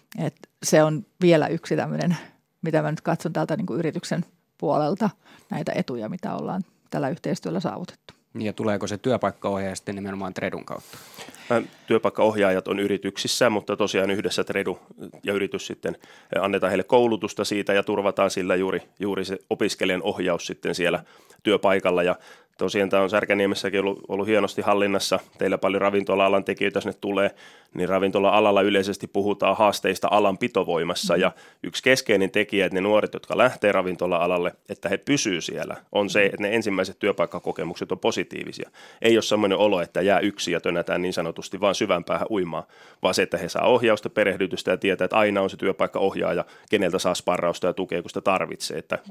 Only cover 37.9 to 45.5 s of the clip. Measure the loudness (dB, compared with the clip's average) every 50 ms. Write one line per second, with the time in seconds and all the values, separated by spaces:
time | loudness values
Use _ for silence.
37.9 | -4 -2 -2 -2 0 -2 -4 -6 -8 -12 -12 -12 -12 -12 -14 -14 _ -20 -20 -20
38.9 | -6 0 4 4 4 4 4 2 2 2 2 4 4 4 4 4 4 2 -2 -2
39.9 | -2 0 2 4 4 4 2 0 -2 -4 -4 -4 -2 -2 -2 -2 -2 -2 -2 -2
40.9 | -2 -2 -2 -2 -2 -4 -4 -6 -6 -10 -12 -12 -6 -2 0 0 0 0 0 0
41.9 | 0 0 0 -2 -4 -4 -2 -2 -2 -2 -2 -2 -4 -8 -10 _ _ -20 -20 -20
42.9 | -8 _ -2 0 2 0 0 0 -2 -4 -4 -4 -2 0 4 4 4 4 4 2
43.9 | 2 0 -2 -4 0 0 2 2 0 -2 -2 -4 -4 -4 -2 -2 -2 0 0 0
44.9 | 0 0 0 0 2 2 4 4 2 0 0 -2